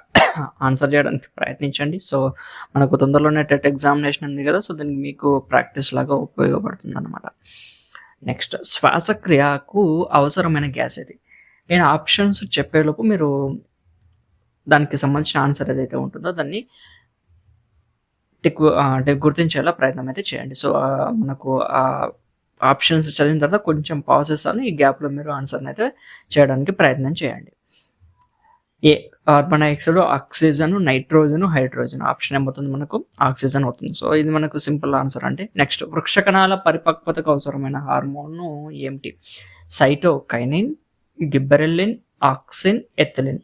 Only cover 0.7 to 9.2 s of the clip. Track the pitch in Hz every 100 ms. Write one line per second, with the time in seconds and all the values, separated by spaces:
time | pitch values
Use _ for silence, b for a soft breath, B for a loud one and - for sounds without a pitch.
0.7 | 131 139 147 139 139 - - - - 143
1.7 | 135 147 180 - 139 131 B B B B
2.7 | 139 139 135 135 147 151 151 147 143 143
3.7 | 135 143 143 143 143 143 139 143 180 -
4.7 | 156 147 139 143 139 143 139 - 127 -
5.7 | - 135 131 135 139 143 - - - -
6.7 | - - - - - - - B B B
7.7 | B B B B _ - 123 - - -
8.7 | - 147 147 - 208